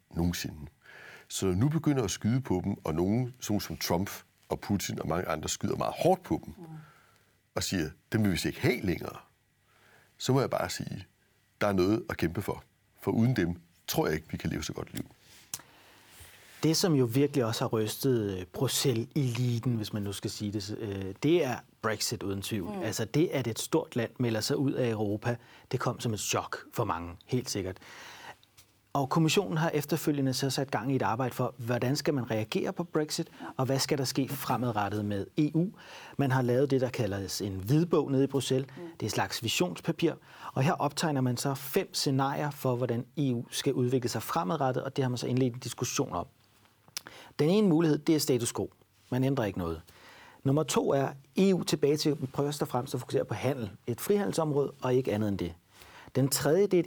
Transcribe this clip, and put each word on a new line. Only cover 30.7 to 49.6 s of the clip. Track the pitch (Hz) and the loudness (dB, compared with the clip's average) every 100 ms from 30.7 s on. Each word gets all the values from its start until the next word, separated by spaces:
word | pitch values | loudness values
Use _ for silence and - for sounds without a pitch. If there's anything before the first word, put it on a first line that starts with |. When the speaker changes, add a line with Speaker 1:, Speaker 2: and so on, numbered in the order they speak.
Speaker 3:
gang | 117 117 | -2 0
i | 135 | 0
et | |
arbejde | 101 113 131 | 2 0 -2
for, | - 127 - | -2 -4 -4
hvordan | 117 123 123 147 | -2 0 0 0
skal | 147 | 0
man | 147 117 | -2 0
reagere | 110 110 196 - | -2 -2 -2 -2
på | 185 | -4
Brexit, | 170 156 151 - 165 - - - | -2 0 0 -4 -6 -10 -14 -4
og | 127 | 0
hvad | 135 | 0
skal | - 147 | 0 0
der | |
ske | 127 - 135 | 0 0 -2
fremadrettet | 139 - 123 123 107 101 107 | -4 -2 0 0 0 -2 -2
med | 104 101 95 - | -2 -2 -4 0
E | 151 | 2
U. | 160 180 - - - - - | 2 0 -4 -18 -18 -14 -2
Man | 139 | 2
har | 131 | 2
lavet | 120 123 143 | 4 4 4
det, | 135 | 4
der | 123 | 2
kaldes | - 107 98 95 - | 0 -2 -2 -6 -6
en | 104 | -4
hvidbog | 95 95 151 170 165 135 | -4 2 4 4 2 2
nede | 135 | 2
i | 135 | 2
Bruxelles. | 139 127 131 131 - | 2 0 0 -2 -10
Speaker 2:
Mm. | 175 | -16
Speaker 3:
Det | - | -8
er | 110 | -4
et | |
slags | 98 98 - | -2 -2 -2
visionspapir. | 113 - 180 170 - 156 160 135 - - - | -2 0 0 0 -4 0 0 0 -12 -16 -8
Og | - | 0
her | 135 | 2
optegner | - 139 - 170 139 | 2 0 0 0 2
man | 127 123 | 0 0
så | 139 | -2
fem | 139 - 196 185 | -4 -2 -2 -2
scenarier | - - 135 135 147 151 | -2 0 2 0 0 -4
for, | 143 135 123 | -2 -2 0
hvordan | 123 117 127 - | 0 -2 -4 -2
E | 139 | 0
U | 120 - | 0 -4
skal | - - | -4 -2
udvikle | 135 123 127 120 | 2 2 2 0
sig | 117 | -4
fremadrettet, | - 165 180 160 135 131 | -2 -2 0 0 2 0
og | 135 139 | -4 -2
det | |
har | 131 | 0
man | 123 | 0
så | 127 | 0
indledt | 123 131 | 2 0
en | 120 | -2
diskussion | 120 - 123 - 135 | -10 -6 -4 -2 -2
om. | 87 - _ _ _ _ _ - - - - - - | -2 -6 _ _ _ _ _ -16 -14 -14 -20 -20 0
Den | 147 | 4
ene | 202 208 | 6 6
mulighed, | 156 165 147 | 6 6 4
det | - | 4
er | 156 | 4
status | - 127 117 | 4 2 2
quo. | - 95 - _ _ _ | -2 -4 -8 _ _ _
Man | 123 | 0
ændrer | 131 135 | 2 2
ikke | 107 | 0
noget. | 92 | -2